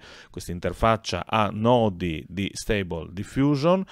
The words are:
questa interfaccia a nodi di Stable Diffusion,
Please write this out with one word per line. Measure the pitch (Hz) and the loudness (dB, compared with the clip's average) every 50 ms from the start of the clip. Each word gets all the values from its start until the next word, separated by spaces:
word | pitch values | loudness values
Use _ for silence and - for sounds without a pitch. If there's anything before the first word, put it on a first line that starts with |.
| - - - - - - | -4 -14 -20 -20 -20 -16
questa | - 90 - - | -14 -14 -10 -8
interfaccia | 87 87 - 92 90 - - 113 113 107 - - - 87 85 | -10 -4 -4 -4 -2 2 4 4 4 2 0 -4 -6 -6 -4
a | - - 110 107 98 | 0 0 2 2 2
nodi | - 104 110 117 127 120 113 107 92 85 90 87 80 76 67 - | 0 0 2 4 4 4 4 2 0 0 -2 -2 -2 -4 -8 -8
di | 82 87 98 - | -6 -4 -4 -4
Stable | - - - - 113 101 98 85 87 82 80 82 87 | -6 -8 -2 -2 0 0 0 -4 -6 -8 -8 -10 -10
Diffusion, | 92 104 - - 131 135 143 147 135 139 165 180 190 190 - | -10 -10 -6 0 2 2 2 2 2 4 2 2 2 0 -6